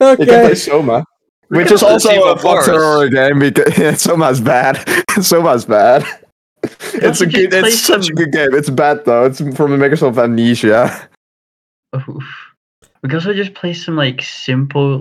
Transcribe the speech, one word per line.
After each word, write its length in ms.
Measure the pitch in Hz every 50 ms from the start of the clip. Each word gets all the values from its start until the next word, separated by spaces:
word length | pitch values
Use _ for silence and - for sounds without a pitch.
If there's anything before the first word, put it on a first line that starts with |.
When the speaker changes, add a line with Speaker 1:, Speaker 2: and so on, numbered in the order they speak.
Speaker 1:
You 160 | 262 269 262
can 60 | - 151
Speaker 2:
Okay. 180 | 135 233 240 233
Speaker 1:
play 80 | 226 -
Soma, 480 | - - - - 151 - 127 113 123 160 - _ _ _ _ _ _ _ -
Speaker 3:
We 100 | - 160
Speaker 1:
which 100 | 175 175
Speaker 3:
can 60 | 208
Speaker 1:
is 60 | 202 -
also 260 | 202 214 220 - 220
Speaker 4:
It's 80 | 208 196
even 100 | 190 175
Speaker 1:
a 80 | 170
Fox 300 | - 143 180 180 175 139
Speaker 4:
worse. 160 | 127 135 160 156
Speaker 1:
horror 260 | 156 151 151 143 135
game 300 | 131 135 131 139 143 139
because 640 | 143 139 - - - - 165 - 165 151 151 - -
<laughs> 0 |
Soma's 380 | - 170 165 160 135 131 135
bad. 420 | 110 131 131 123 127 135 135 - - - - - - -
<laughs> 120 | - 208 180
Soma's 420 | - 175 170 170 170 131 120 104
bad. 400 | - 110 104 101 117 127 147 143 - - - _ _ _ _ _ _ _ _ -
It's 580 | - - - - - - 285 - - 160 170
a 60 | 185
Speaker 3:
Can't 0 |
we 0 |
Speaker 1:
good, 240 | 170 151 214 185 196
Speaker 3:
just 100 | 185 190
play 80 | 190 220
Speaker 1:
it's 100 | 233 -
such 240 | - - - - 190
Speaker 3:
some 60 | 160 156
Speaker 1:
a 40 |
good 160 | 165 170 147 139
game. 220 | 156 147 135 131
It's 160 | 147 151 147
bad 340 | 131 131 151 147 147 147 -
though. 220 | - 120 117 123
It's 120 | 135 135 - 160 139 131
from 140 | 139 156 143
the 80 | 139 139
makers 240 | 139 139 147 160 165
of 160 | 131 113 127
Amnesia. 880 | 120 117 117 113 117 120 120 117 - - 107 113 123 - - - - - _ _ _ _ _ _ _ _ _ _ _ _ _ _ _ _ -
Speaker 3:
Oof. 300 | 135 131 - - 143 131 - - - - - _ _ _ _ _ _ _ _ _ _ -
We 60 | 131
can 80 | 156
also 160 | 165 165 202 208
just 220 | 196 202 190 196
play 180 | - - 175 170
some, 240 | 170 - - 165
like, 240 | 156 143 127 127 127
simple 800 | - - - - - - 127 131 139 139 135 143 143 139 139 135